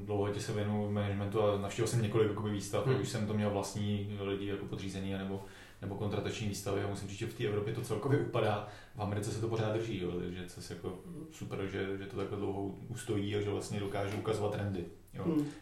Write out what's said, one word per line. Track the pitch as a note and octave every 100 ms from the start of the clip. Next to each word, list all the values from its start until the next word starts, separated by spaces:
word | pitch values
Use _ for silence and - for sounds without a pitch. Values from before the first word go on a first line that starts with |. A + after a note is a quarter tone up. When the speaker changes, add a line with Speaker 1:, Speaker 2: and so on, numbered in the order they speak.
| G2+
Speaker 1:
dlouholetě | G#2 G2+ G2+
se | -
věnuju | G#2 G#2 G#2 G#2
managementu | G#2 G2+ G2 G2+ A2
a | G#2 G2
navštívil | G2 - A2
jsem | A#2+
několik | G#2 A2+ G2+
jakoby | G2 G#2
výstav, | G2+ - G#2 C3
Speaker 2:
Hmm. | A2+
Speaker 1:
ať |
už | G2
jsem | A2 G#2
to |
měl | G#2+ G#2
vlastní | G2 G2 G#2+ G#2 G#2 G2+ G2+
lidi | G2 G2 G2+
jako | G2 -
podřízený, | F#2 F#2+ F#2+ G2 F#2+
anebo, | F#2+ G2 - - - -
nebo | G2+ G2
kontratační | G#2 G#2 F2+ - G#2
výstavy. | F#2+ G#2+ G2+
A | G2+
musím | G2 -
říct, | -
že | -
v |
té | - A2+
Evropě | G2+ G2+
to | -
celkově | - G#2 C3 -
upadá, | - A#2 G#2+ G#2 - - - -
v |
Americe | G2+ G2+ G2+
se | G2+
to | A2+
pořád | A2 G#2+
drží, | G#2+ A2 F#2+
jo, | F2 F2
takže | F2+ F2+
to | F2 -
je | - F2
jako | F2 F2+ F2 - D3+
super, | - G2+ - G2
že, | G2 G2 G2
že | G2
to | G2
takhle | F#2+ G2+
dlouho | G2 G2 G2 F#2 -
ustojí | - - G2+ G2+ G2+
a |
že | G2+
vlastně | G2 - G#2
dokáže | G2 G#2 G2 G#2
ukazovat | A2 G2+ G#2
trendy, | G2+ G2+ F#2 E2+ - -
jo. | - E3+
Speaker 3:
Hmm. | D#3 C#3+ -